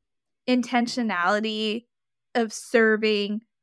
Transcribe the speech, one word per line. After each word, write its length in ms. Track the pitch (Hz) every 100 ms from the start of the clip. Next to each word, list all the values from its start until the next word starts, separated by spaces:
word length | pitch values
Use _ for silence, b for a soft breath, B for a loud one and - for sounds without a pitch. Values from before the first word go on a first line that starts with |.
| _ _ _ _ -
intentionality 1400 | 254 233 247 240 - 226 175 180 208 220 214 220 226 _ _ _ _ _ 240
of 180 | 220
serving 880 | - - 233 220 214 220 208 202 214 _ _